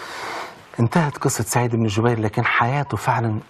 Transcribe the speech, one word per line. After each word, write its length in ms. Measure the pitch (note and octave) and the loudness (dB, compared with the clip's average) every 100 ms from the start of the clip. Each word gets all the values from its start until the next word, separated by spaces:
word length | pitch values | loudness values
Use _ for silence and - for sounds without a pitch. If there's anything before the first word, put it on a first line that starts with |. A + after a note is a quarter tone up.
| - - - - - - - - | -14 -12 -10 -10 -10 -16 -8 0
انتهت 380 | A#2+ F3 D3 - | 2 4 2 0
قصة 260 | C#3+ - | -2 0
سعيد 260 | A2 B2 A#2+ A#2 | 0 0 2 2
بن 100 | A2+ | 2
جبير، 340 | G2+ A#2+ A2+ | 2 2 2
لكن 240 | A2 B2 | 0 0
حياته 520 | A#2+ - A#2 C#3+ C#3 A2 | 0 0 0 0 -2 -2
فعلًا 440 | - A#2 A#2 G#2+ - | 0 0 0 -2 -6